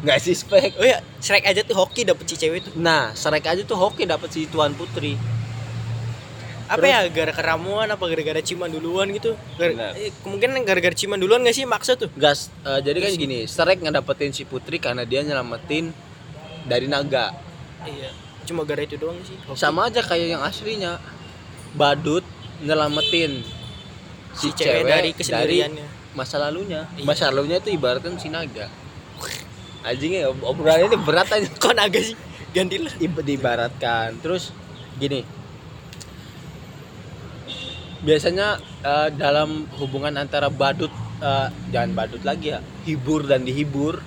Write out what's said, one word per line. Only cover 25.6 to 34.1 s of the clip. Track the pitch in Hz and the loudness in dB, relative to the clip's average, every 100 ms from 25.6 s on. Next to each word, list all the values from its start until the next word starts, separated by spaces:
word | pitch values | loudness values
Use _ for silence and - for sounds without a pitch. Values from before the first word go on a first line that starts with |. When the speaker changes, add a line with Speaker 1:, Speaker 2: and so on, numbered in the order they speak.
| 147 151 147 - - 139 | 2 -4 -12 -16 -12 -8
Speaker 1:
masa | 131 147 | -4 0
lalunya. | 147 165 202 156 160 - | 0 -2 -4 -6 -6 -4
Speaker 2:
Iya. | |
Speaker 1:
Masa | 143 147 151 | 0 2 4
lalunya | 135 143 180 | 2 2 0
itu | 214 | 0
ibaratkan | 175 127 127 170 175 | 0 2 0 -2 -8
si | 156 | -6
naga. | 160 156 110 101 - - - - - - 52 - - - - | -6 -6 -8 -12 -12 -18 -18 -18 -12 -10 -10 -12 -16 -16 -10
Anjing | 117 127 156 185 | -6 -2 0 0
ya, | 139 | 0
ob-, | 131 | 0
obrolannya | 120 143 156 160 196 | -2 2 6 8 8
ini | 240 | 4
berat | 156 160 190 | 6 4 4
aja. | 214 185 - | 2 0 0
Speaker 2:
<laughs> | |
Kok | - 220 | 2 4
naga | 202 156 | 4 2
sih? | - 226 - - - | 0 -6 -14 -16 -4
Gantilah. | 180 185 190 165 - | 0 0 -2 -4 -2
Speaker 1:
Ib-, | 160 160 | -2 0
diibaratkan. | 143 139 127 117 120 - 123 117 113 | -2 0 2 2 0 -2 0 2 0